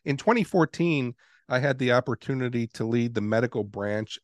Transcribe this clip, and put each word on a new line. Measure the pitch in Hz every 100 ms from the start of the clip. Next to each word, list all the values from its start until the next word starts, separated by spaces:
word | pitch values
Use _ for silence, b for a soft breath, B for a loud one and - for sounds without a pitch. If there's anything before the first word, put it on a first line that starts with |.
in | - 139
twenty | - 240
fourteen, | - 185 156 - 170 147 123 - b b b
I | 127
had | 143 131
the | 123
opportunity | 123 - 113 - 131 123 120 113
to | -
lead | 113 120 120
the | 107
medical | 104 110 120 117
branch | 101 101 101 107 107 -